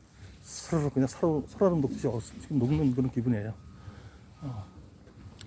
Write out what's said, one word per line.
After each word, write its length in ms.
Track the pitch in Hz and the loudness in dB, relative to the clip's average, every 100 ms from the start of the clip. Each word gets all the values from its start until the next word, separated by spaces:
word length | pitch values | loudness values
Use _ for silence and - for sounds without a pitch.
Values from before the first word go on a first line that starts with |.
| - - - - | -20 -20 -20 -18
스르르 460 | - - - 170 147 | -12 -12 -2 0 2
그냥 180 | 135 131 | 2 2
사로-, 380 | - 175 151 - | 2 2 2 -2
소라름 340 | - 196 170 | 2 4 6
녹듯이 260 | 135 - 135 | 2 0 -2
어, 120 | 113 - - | -2 -6 -10
지금 180 | - 147 | -2 2
녹는 340 | 120 156 143 | 4 4 4
그런 160 | 127 127 | 2 0
기분이에요. 440 | 120 117 110 104 - - - - - - - - - | 0 0 0 -2 -8 -14 -18 -18 -18 -18 -20 -20 -14
어. 220 | 139 110 95 - - - - - - - | -10 -10 -12 -16 -20 -20 -20 -20 -18 -16